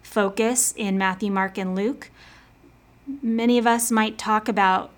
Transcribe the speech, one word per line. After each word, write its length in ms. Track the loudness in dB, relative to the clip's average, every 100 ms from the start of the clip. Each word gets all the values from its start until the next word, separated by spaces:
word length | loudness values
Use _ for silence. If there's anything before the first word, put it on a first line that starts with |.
focus 680 | -6 -2 -2 0 0 2 -2 -2
in 220 | -2 0
Matthew, 320 | 0 -2 -4
Mark, 280 | -2 -2 -4
and 160 | -4
Luke. 360 | -2 -2 -4 -12 -20 -20 -20 _ _ -20 _ _ _ -14 -6
Many 360 | -2 0 4 4
of 80 | 4
us 240 | 2 2
might 280 | 0 0 -2
talk 300 | -2 0 0
about 420 | 2 2 2 -2